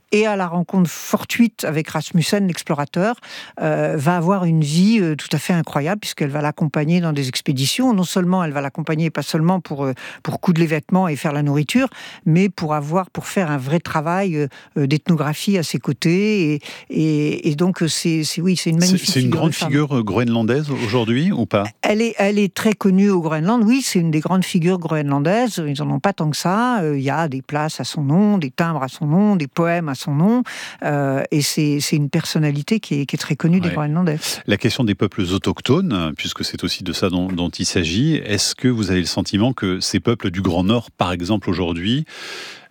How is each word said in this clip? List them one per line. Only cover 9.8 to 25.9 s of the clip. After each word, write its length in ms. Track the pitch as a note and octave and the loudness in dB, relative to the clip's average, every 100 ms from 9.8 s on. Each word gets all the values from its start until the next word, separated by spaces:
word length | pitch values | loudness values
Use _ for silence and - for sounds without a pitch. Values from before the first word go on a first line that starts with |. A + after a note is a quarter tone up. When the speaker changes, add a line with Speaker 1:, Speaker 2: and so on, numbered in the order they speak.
| C3+ | -4
Speaker 1:
euh, 80 | B2+ - - | -4 -10 -10
pour 180 | - - | -6 -4
coudre 200 | - D#3+ | 0 2
les 60 | E3 | 2
vêtements 400 | D#3 - F#3 F#3 | 0 0 0 0
et 80 | C#3+ | -2
faire 180 | D#3+ | -2
la 80 | C#3+ | 0
nourriture, 460 | D3 C#3+ D3+ B3 C4 - - - E3 | 0 0 0 0 0 -4 -18 -6 2
mais 200 | E3 G3 | 4 2
pour 260 | - D#3 D3+ | 0 -4 -2
avoir, 340 | C#3+ F3+ F3+ | -2 -2 -2
pour 160 | - - | -8 -4
faire 240 | G3+ D#3+ | -2 0
un 80 | C#3+ | -2
vrai 220 | C3 E3+ | 0 -2
travail, 560 | - D#3+ D3+ F#3 G3+ D3+ | 0 -4 -2 0 0 0
euh, 120 | C#3+ - - D#3+ | -2 -6 -8 -2
euh, 80 | C#3 | 2
d'ethnographie 720 | D3+ - D#3+ C#3+ D3+ - F#3+ | 0 2 0 0 -2 0 0
à 60 | |
ses 160 | D3 C#3 | 0 -4
côtés. 720 | - C3+ E3 F3 G#3 G#3 D3+ | -4 0 2 2 2 2 2
Et, 60 | D3 - - - | 0 -6 -18 -6
et, 580 | - D#3 D3+ D3+ - D#3+ | 0 2 2 0 0 -2
et 60 | D3 | 2
donc, 260 | F3+ F3 | 0 2
euh, 60 | D#3+ | -2
c'est, 360 | - F3 D#3+ | 0 0 0
c'est, 160 | D3 - | -2 -2
oui, 140 | F3+ F3 | 0 0
c'est 140 | F3 | 2
une 100 | E3 | 2
Speaker 2:
C'est, 40 | F3+ | 4
Speaker 1:
magnifique 180 | F#3 - | 2 2
Speaker 2:
c'est 100 | C3 | 2
une 60 | B2+ | 2
Speaker 1:
figure 140 | D#3+ | 2
Speaker 2:
grande 100 | D#3+ | 0
Speaker 1:
de 60 | - | 0
femme. 140 | E3 | 0
Speaker 2:
figure, 280 | D3 D3 C3+ | 0 2 0
euh, 60 | |
groenlandaise 680 | G#2+ G2 A#2+ A#2 A2 C3+ D3 | 0 0 2 2 2 0 0
aujourd'hui, 640 | B2 A#2 B2 A2 A#2+ F3+ | -2 0 0 2 2 2
ou 160 | E3 G#2+ | 0 0
pas ? 160 | G#2 G#2 - | 0 0 -2
Speaker 1:
Elle 200 | G#3 G#3+ | 0 2
est, 100 | A#3 - | 0 0
elle 180 | G3 G#3 | 0 2
est 160 | G3 | 0
très 200 | - A3 | 2 0
connue 360 | G3+ G3+ F#3+ G3+ | 2 4 6 4
au 100 | F#3 | 4
Groenland, 440 | D#3 D#3 F3 A#3+ G#3 | 0 0 2 4 4
oui, 160 | C4 | 2
c'est 140 | B3 F#3 | 2 0
une 140 | E3 | 2
des 80 | D3+ | 0
grandes 260 | D#3+ F#3 F3 | 2 0 2
figures 320 | F#3 E3+ F#3 | 2 2 0
groenlandaises. 840 | D#3+ D#3 C#3+ C#3 D3+ G#3+ B3+ F#3 D3+ | 0 -2 0 0 2 2 0 -2 -4
Ils 140 | C#3 | -4
en 80 | |
ont 100 | C#3+ | -2